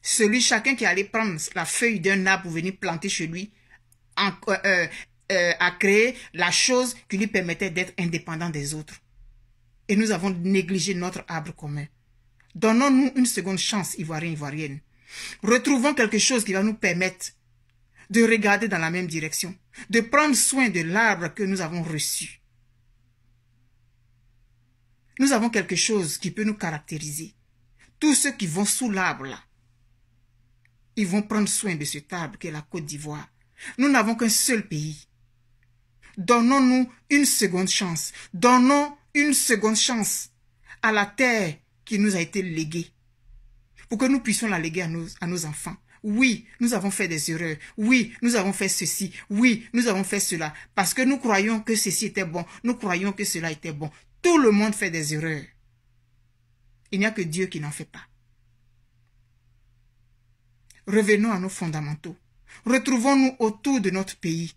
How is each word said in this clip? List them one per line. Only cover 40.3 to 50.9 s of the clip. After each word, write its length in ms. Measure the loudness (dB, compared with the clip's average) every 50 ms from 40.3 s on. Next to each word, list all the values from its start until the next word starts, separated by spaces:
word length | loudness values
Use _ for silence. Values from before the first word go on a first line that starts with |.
| _ _ _ _ _ _ _ _ -12 _
à 100 | -2 0
la 140 | 2 2 0
terre 500 | -2 0 0 0 2 2 0 0 -2 -6 -10 _ _ _ _ _ -4
qui 80 | 0
nous 180 | 2 2 2 2
a 60 | 0
été 220 | -2 -4 -4 -6 -4
léguée, 480 | -4 -4 -6 -6 -4 -6 -8 -8 -8 _ _ _ _ _ _ _ -20 -20 -20 -20 -20 _ _ _ _ _ -20 -10 -8
pour 80 | -2
que 80 | 0 2
nous 140 | 2 2 2
puissions 280 | 0 -2 -2 -2 -2
la 120 | -2 -2 -2
léguer 240 | -4 -4 -4 -4 -6
à 40 |
nos, 200 | -4 -6 -6 -8 -10 -12 -8
à 40 | -6
nos 200 | -6 -6 -6 -6
enfants. 300 | -8 -10 -10 -12 -12 -14 -14 _ _ _ _ -6
Oui, 420 | -4 0 2 2 2 2 -2 -6 -18 -6 _
nous 160 | -2 0 0
avons 160 | 0 -2 -2
fait 160 | -2 -2 -2
des 240 | -2 -2 -4 -4 -4
erreurs. 260 | -4 -4 -4 -6 -6 -8 -12 -18 -8
Oui, 360 | -4 2 4 4 4 2 0 -4 -2
nous 140 | -2 0 2
avons 180 | 2 0 0 -2
fait 160 | -2 -2 -2
ceci. 420 | -2 -2 -2 -4 -4 -4 -6 -6 -8 -12 -12 _
Oui, 360 | 0 4 4 4 4 2 -4 -4 -2
nous 140 | 0 2
avons 160 | 2 2 0 -2
fait 160 | -2 -2 -2
cela. 340 | -2 -2 -4 -4 -6 -8 -8 -12 -20 _ _
Parce 180 | -2 0 0